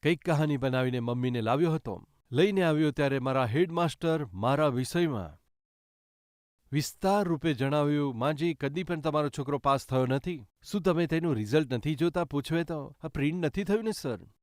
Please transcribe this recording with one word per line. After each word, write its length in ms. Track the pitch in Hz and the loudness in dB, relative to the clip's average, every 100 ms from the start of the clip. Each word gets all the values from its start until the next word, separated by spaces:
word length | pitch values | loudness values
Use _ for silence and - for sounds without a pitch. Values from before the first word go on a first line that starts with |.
કંઈક 220 | 147 165 | 0 0
કહાની 320 | - 151 156 139 | 0 2 2 2
બનાવીને 440 | 131 127 127 123 | 0 0 0 0
મમ્મીને 400 | 120 123 127 123 | -2 0 0 0
લાવ્યો 320 | 110 131 170 | 0 2 2
હતો. 360 | 156 - 90 - _ _ | 0 -4 -10 -12 _ _
લઈને 300 | 123 190 196 | 2 2 4
આવ્યો 280 | 170 151 156 | 2 4 2
ત્યારે 280 | 139 143 135 | 2 0 0
મારા 260 | 131 131 | 0 0
હેડમાસ્ટર 840 | 123 131 180 170 170 - 165 160 131 | 2 2 2 2 -2 0 -2 -2 -4
મારા 420 | 90 113 139 151 | -2 0 4 2
વિષયમાં 760 | 123 127 170 170 120 82 76 _ _ _ _ _ _ _ _ _ _ _ _ _ | 2 -2 0 0 0 -6 -14 _ _ _ _ _ _ _ _ _ _ _ _ _
વિસ્તાર 520 | 139 147 - 190 202 | -4 -4 -2 2 2
રૂપે 300 | 185 160 165 | 2 0 0
જણાવ્યું, 640 | 135 135 151 147 147 143 113 | 0 0 2 2 2 0 0
"માજી, 360 | 131 151 170 | -2 0 -2
કદી 300 | 156 139 151 | -2 -4 -4
પણ 160 | 175 170 | -4 -2
તમારો 280 | 156 151 147 | 0 0 -2
છોકરો 300 | - 139 143 | -4 -4 -2
પાસ 280 | 139 135 - | 2 0 0
થયો 200 | 131 127 | 0 2
નથી. 400 | 135 180 165 104 _ | 0 -2 -10 -12 _
શું 200 | - 202 | -6 0
તમે 240 | 175 165 165 | 2 2 2
તેનું 280 | 165 170 | 0 0
રિઝલ્ટ 380 | 123 104 143 143 | 0 2 0 2
નથી 220 | 123 143 | -2 -2
જોતા?" 300 | 147 170 - | 0 0 0
પૂછવે 400 | 160 143 135 160 | -2 -4 -2 -4
તો, 320 | 165 156 135 139 | -2 -8 -10 -12
"આ 60 | 160 | -10
પ્રિન્ટ 360 | - 143 180 | -2 -2 0
નથી 200 | 160 185 | -2 -2
થયું 200 | 196 208 | 0 0
ને, 60 | 220 - | 0 -4
સર." 200 | 139 104 87 _ | -6 -6 -10 _